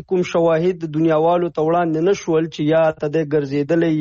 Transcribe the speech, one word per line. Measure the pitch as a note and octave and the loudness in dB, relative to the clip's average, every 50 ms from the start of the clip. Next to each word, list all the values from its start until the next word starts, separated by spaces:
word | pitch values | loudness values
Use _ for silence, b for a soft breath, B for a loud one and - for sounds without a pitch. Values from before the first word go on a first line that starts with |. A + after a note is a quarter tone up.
| - | -6
کوم | - F#3+ F3+ F3 | -2 -2 -2 -2
شواهد | - - F3 E3 E3+ E3 D#3+ E3+ F#3 F#3+ E3 | 0 0 0 2 2 2 2 0 0 -2 -2
د | E3 | -6
دنیاوالو | D#3+ D3 D#3 D#3+ E3 D#3 D3+ D#3+ E3 F3 F3+ E3+ E3+ | -6 -2 0 2 2 2 2 2 2 2 0 0 -2
ته | - - D3+ | -2 -2 -2
وړاندې | D#3+ E3+ F3 F3 E3 D#3 D#3 E3 | 0 0 0 0 0 0 0 0
نه | F#3+ G3+ | 0 0
شول | - - F#3 D#3+ D#3+ E3 | 0 -2 -2 0 0 0
چې | D#3+ - - | -2 -4 -4
یا | D3+ D3 D#3 D#3+ D#3+ D#3 | -2 2 2 4 2 2
ته | D#3 D#3 D#3 D3+ | 0 -2 -6 -4
دی | D3 E3 D#3+ | -2 -2 -2
ګرځېدلی | C#3+ D3+ D3+ C#3+ C3+ C#3 C#3+ C#3+ C#3 E3+ E3+ E3+ E3 D#3 D#3 | 0 -2 -2 -2 -2 -2 -4 0 0 0 2 2 2 0 0